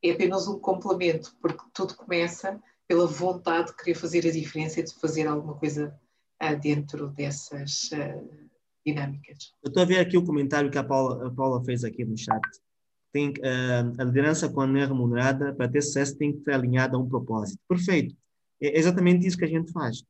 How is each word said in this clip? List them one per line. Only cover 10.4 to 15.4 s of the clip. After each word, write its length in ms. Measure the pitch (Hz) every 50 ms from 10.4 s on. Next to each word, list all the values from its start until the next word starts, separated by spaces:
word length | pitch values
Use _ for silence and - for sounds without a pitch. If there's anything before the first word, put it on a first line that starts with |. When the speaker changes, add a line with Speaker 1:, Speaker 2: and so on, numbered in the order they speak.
| 139 135 151 147 143 139
Speaker 2:
que 80 | 135 143
a 60 | 135
Paula, 440 | 131 139 135 131 127 123 - 123 127
a 40 |
Paula 320 | 123 127 131 135 127 123 123
fez 200 | 123 123 117 117
aqui 220 | 110 - - 120
no 100 | 110 110
chat. 260 | 107 - - 113 110 - - - - _ _ _ _ _ _ _ _ _ _
Tem, 220 | - 143 147 143 139 139 127
ah, 480 | 131 127 127 127 127 123 123 120 120 120 127
a 60 | 131
liderança, 440 | 123 123 139 143 151 156 151 165 143
quando 300 | 123 139 135 131 135 139
é 80 | 139
remunerada, 680 | 135 135 127 120 120 120 120 127 135 135 135